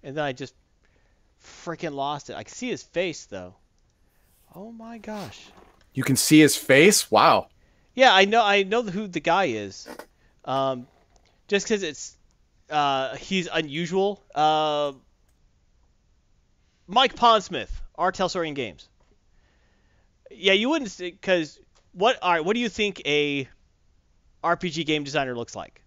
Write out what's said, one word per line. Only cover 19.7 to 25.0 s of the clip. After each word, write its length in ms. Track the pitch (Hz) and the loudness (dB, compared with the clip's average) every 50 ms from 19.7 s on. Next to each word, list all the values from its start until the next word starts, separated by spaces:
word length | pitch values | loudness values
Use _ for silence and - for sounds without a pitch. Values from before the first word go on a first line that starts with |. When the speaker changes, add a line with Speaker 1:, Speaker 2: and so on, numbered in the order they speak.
| _ _ _ _ _ _ _ _ _ _ _ - | _ _ _ _ _ _ _ _ _ _ _ -20
Speaker 1:
Yeah, 220 | - - 160 190 196 | -18 -2 2 4 4
you 160 | 202 214 254 | 4 4 2
wouldn't 240 | 311 330 277 202 - | 0 0 -2 -4 -10
say, 180 | - 180 180 | -10 -12 -12
'cause 480 | 170 _ - - 185 175 160 143 - _ - _ _ _ _ _ | -12 _ -2 0 0 0 0 -4 -8 _ -20 _ _ _ _ _
what, 300 | _ 180 196 233 254 - - | _ 0 0 0 0 2 0
all 80 | 180 175 | 0 0
right, 100 | 165 156 | 2 2
what 100 | 175 220 | 0 -2
do 60 | 240 | 0
you 80 | 247 226 | -2 -4
think 340 | - - 214 208 190 - - | -2 -2 -4 -4 -4 -6 -4
a 440 | 139 147 147 147 147 143 143 131 - - _ _ _ _ _ _ _ _ _ _ _ _ _ _ _ _ _ - | -2 0 0 0 0 -2 -4 -6 -8 -14 _ _ _ _ _ _ _ _ _ _ _ _ _ _ _ _ _ -2
R 140 | 160 170 | -2 -2
P 140 | 170 - 180 | -2 -2 -6
G 140 | 147 160 160 | -6 -6 -2
game 200 | 143 156 151 | -2 -2 -2